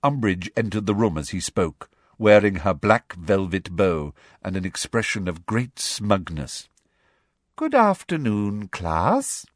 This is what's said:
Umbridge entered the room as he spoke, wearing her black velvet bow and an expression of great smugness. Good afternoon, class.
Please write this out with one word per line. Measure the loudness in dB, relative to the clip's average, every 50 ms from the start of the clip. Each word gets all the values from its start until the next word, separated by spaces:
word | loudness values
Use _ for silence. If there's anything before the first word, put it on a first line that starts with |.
Umbridge | 0 0 0 2 2 0 0 0 -4 -6 _
entered | -4 -4 -2 -2 -2 0
the | 0 0
room | 2 2 0 0 -2
as | -6 -6
he | -6 -6
spoke, | -6 -4 _ -2 -2 -2 -2 _ -20 _ _ _ _ _ _ _
wearing | 6 8 8 8 8 6 2
her | 2 -2 -2 -2
black | 0 4 4 4 4 _ _ -18
velvet | -14 -2 0 0 2 2 0 -4 -4 -4 -6 -2
bow | 0 2 2 2 0 -4 -6 -12 _ _ -20 _ _
and | _ -6 -6
an | -4 -4
expression | -6 -6 -6 -8 -2 -2 -2 -2 -2 -4 -4 -4 -6
of | -6 -6 -6
great | -4 -2 -2 -2 -4 _ -8
smugness. | -8 -8 -6 -6 0 0 0 0 0 -6 -8 -8 -8 -8 -10 -14 -16 _ _ _ _ _ _ _ _ _ _ _ _ _ _ _ _ _ _
Good | -6 -6 2 4
afternoon, | 4 4 4 2 -2 -4 -6 -4 -2 0 0 0 0 0 -2 -4 -6 -8 -10
class. | -10 -8 -4 -2 0 0 2 2 2 0 0 -4 -8 -10 -12 _ _